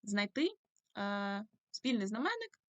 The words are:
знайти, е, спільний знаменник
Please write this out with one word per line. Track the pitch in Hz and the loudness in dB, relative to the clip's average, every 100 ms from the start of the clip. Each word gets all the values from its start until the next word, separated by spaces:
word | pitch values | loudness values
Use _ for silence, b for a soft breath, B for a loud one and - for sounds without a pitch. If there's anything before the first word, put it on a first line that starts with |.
знайти, | 208 202 208 - 339 427 _ _ _ - | 0 0 0 2 0 0 _ _ _ -4
е, | 202 202 202 202 220 _ _ | -2 0 -2 -4 -6 _ _
спільний | - 254 233 196 | -4 0 2 0
знаменник | 220 320 466 453 _ | 0 0 -2 -6 _